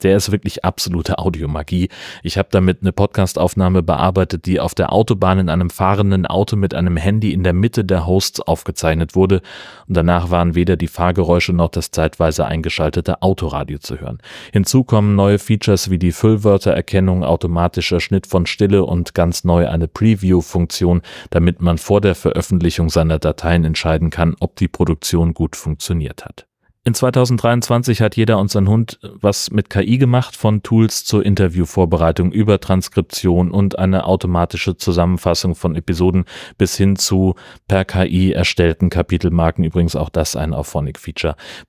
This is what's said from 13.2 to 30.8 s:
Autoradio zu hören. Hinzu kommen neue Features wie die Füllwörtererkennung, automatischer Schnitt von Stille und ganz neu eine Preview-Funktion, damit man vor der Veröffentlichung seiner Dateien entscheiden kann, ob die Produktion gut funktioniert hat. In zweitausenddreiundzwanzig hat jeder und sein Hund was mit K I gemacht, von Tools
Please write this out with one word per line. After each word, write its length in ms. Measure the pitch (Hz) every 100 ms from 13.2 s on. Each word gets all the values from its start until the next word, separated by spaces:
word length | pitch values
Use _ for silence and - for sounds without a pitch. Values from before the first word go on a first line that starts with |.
Autoradio 580 | 95 95 82 71 71 73
zu 200 | - -
hören. 200 | - - - - -
Hinzu 320 | 104 95 131
kommen 320 | 123 110 104 101
neue 240 | 98 101
Features 500 | - 107 110 95 95
wie 100 | 87
die 120 | 90
Füllwörtererkennung, 1120 | - 110 107 107 98 98 - - 98 92 90
automatischer 760 | 69 85 85 85 87 - - 87
Schnitt 260 | - 95 -
von 200 | 92 85
Stille 400 | - 101 101 87
und 280 | 85 -
ganz 300 | - 87 -
neu 240 | 90 85 -
eine 200 | 82 82
Preview-Funktion, 1120 | - 110 101 92 90 - 90 85 - 87 87 - - -
damit 320 | 85 87 85
man 120 | 87 82
vor 240 | - 101
der 120 | 101
Veröffentlichung 760 | 85 - 95 - 90 85 - 82
seiner 300 | 82 80 80
Dateien 440 | 76 - 82 85
entscheiden 460 | 80 80 80 80 82
kann, 260 | - 82 -
ob 180 | - -
die 100 | 92
Produktion 680 | - 85 78 - 85 82
gut 220 | 80 80 -
funktioniert 680 | 76 76 - 85 69 - -
hat. 200 | - - _ _ _ 117
In 80 |
zweitausenddreiundzwanzig 1080 | 107 127 127 123 120 117 120 - 120 120 110
hat 160 | 107 -
jeder 200 | 110 104
und 120 | 101
sein 160 | 104 95
Hund 320 | 110 113 -
was 500 | - 98 101 - -
mit 180 | 104 -
K 100 | 101
I 180 | 101 127
gemacht, 380 | 123 123 - -
von 280 | 110 104
Tools 420 | - 110